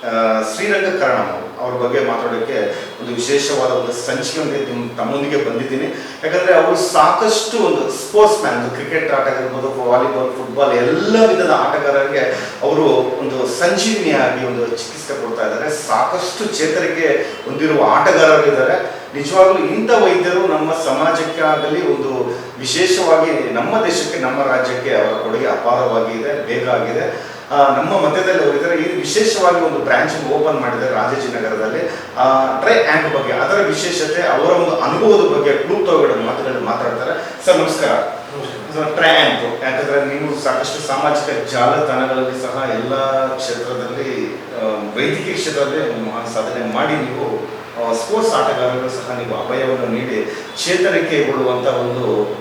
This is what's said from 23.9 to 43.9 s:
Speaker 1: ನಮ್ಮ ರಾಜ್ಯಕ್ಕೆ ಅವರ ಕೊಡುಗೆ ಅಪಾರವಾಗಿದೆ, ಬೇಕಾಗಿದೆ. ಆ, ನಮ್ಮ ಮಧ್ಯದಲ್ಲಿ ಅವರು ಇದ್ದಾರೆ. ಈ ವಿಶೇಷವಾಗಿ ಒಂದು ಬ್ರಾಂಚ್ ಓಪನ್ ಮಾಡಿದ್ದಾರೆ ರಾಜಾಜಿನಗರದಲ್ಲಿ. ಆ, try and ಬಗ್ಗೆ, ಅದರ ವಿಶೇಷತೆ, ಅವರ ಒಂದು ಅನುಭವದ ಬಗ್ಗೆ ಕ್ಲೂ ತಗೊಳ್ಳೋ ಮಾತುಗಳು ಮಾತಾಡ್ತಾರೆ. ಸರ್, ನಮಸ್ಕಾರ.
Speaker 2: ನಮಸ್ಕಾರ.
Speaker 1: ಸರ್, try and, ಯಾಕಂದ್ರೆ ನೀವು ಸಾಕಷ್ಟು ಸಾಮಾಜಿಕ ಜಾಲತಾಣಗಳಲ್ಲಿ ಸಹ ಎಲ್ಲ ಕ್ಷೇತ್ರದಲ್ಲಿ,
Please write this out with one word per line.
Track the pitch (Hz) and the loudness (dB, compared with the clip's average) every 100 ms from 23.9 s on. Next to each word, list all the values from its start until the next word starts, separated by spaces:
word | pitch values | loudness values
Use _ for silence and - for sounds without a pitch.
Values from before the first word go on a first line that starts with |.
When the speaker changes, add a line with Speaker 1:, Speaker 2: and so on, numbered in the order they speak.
| - - - | 0 -2 -2
Speaker 1:
ನಮ್ಮ | 127 135 | -2 -2
ರಾಜ್ಯಕ್ಕೆ | 135 127 127 127 127 | 0 0 0 -2 0
ಅವರ | 113 101 - | 0 0 0
ಕೊಡುಗೆ | - 110 - | -2 -2 0
ಅಪಾರವಾಗಿದೆ, | - 117 110 104 113 113 113 104 101 - | 0 0 2 2 0 0 -2 -4 -4 -4
ಬೇಕಾಗಿದೆ. | 117 - - 117 - - - - - - | -4 0 0 0 -2 -2 -6 -10 -14 -4
ಆ, | 143 139 131 | 4 4 4
ನಮ್ಮ | 156 196 151 | 2 2 2
ಮಧ್ಯದಲ್ಲಿ | 185 180 185 | 2 2 2
ಅವರು | 139 - | 2 2
ಇದ್ದಾರೆ. | 175 170 | 0 0
ಈ | 160 - | 0 -2
ವಿಶೇಷವಾಗಿ | - 208 220 202 180 175 | -2 2 2 4 4 4
ಒಂದು | 160 - | 0 0
ಬ್ರಾಂಚ್ | - - 156 - 131 | 0 2 2 -2 -2
ಓಪನ್ | 156 151 139 | 0 2 0
ಮಾಡಿದ್ದಾರೆ | 127 117 131 | -2 -2 -2
ರಾಜಾಜಿನಗರದಲ್ಲಿ. | - 113 139 127 110 110 110 110 110 175 - - - | 0 -2 -2 -4 -4 -4 -2 -2 -2 -4 -6 -10 0
ಆ, | 131 131 135 - | 2 4 2 0
try | 214 | 2
and | 233 - 156 156 139 | 4 4 2 0 -2
ಬಗ್ಗೆ, | 123 | -2
ಅದರ | 127 - 147 151 | -2 2 2 2
ವಿಶೇಷತೆ, | 156 175 170 156 170 | 0 -2 -2 0 0
ಅವರ | 175 - 175 | 0 2 4
ಒಂದು | 175 170 165 | 2 2 0
ಅನುಭವದ | - 175 214 202 - - | -2 2 6 6 6 4
ಬಗ್ಗೆ | 143 | 2
ಕ್ಲೂ | - - 185 185 | 2 0 0 2
ತಗೊಳ್ಳೋ | 160 - 107 | 4 4 2
ಮಾತುಗಳು | 113 - 135 120 | -2 -4 -4 -4
ಮಾತಾಡ್ತಾರೆ. | - - - - - - - - - | -4 -2 -2 -4 -4 -4 -8 -4 2
ಸರ್, | - | 4
ನಮಸ್ಕಾರ. | - - 143 | 2 0 0
Speaker 2:
ನಮಸ್ಕಾರ. | - - - - 143 - - - 156 | 0 -2 -8 -10 -10 -10 -10 -8 -4
Speaker 1:
ಸರ್, | 151 | -4
try | 151 160 | 2 4
and, | 165 - - - - | 4 4 0 -4 -4
ಯಾಕಂದ್ರೆ | 131 131 143 143 | -4 -2 0 0
ನೀವು | 139 143 151 143 | 0 -2 -4 -2
ಸಾಕಷ್ಟು | 135 131 143 147 - | -2 -2 -4 -6 -4
ಸಾಮಾಜಿಕ | 139 147 147 147 117 - | 0 2 0 0 -4 -4
ಜಾಲತಾಣಗಳಲ್ಲಿ | 131 123 156 151 127 131 131 127 123 | 0 2 2 0 0 0 -2 -2 -4
ಸಹ | 127 131 131 | -6 -4 -4
ಎಲ್ಲ | 113 127 135 135 135 131 131 | -4 -2 -2 0 0 -2 -4
ಕ್ಷೇತ್ರದಲ್ಲಿ, | - 120 120 127 123 | -4 -4 -4 -6 -6